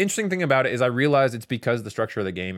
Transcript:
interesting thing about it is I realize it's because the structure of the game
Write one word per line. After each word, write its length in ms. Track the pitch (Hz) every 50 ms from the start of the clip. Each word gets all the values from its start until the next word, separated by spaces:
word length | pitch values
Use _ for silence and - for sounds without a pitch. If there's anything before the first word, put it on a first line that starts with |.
interesting 300 | 196 196 - - 214 190
thing 140 | 185 185 175
about 200 | 143 135 131 131
it 80 | 127
is 80 | 123 120
I 60 | 127
realize 480 | 123 120 123 139 147 143 139 135 127 117
it's 100 | 117 -
because 380 | - 123 113 - 127 120 120
the 80 | 107 104
structure 300 | - - 110 107 - 110
of 40 | 101
the 40 | 95
game 260 | 87 90 92 92 92